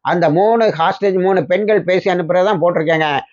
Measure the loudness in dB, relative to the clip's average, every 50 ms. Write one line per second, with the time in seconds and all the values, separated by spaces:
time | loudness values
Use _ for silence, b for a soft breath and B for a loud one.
0 | _ -2 -2 0 0 2 2 2 2 2 2 2 2 0 0 0 -2 -2 -2 0
1 | -2 -2 0 0 0 0 0 0 0 0 -2 -2 0 0 0 0 0 0 -2 0
2 | 0 0 -2 -2 -2 -2 0 0 2 0 0 0 0 0 0 0 -2 0 0 0
3 | 0 -2 -2 -4 B B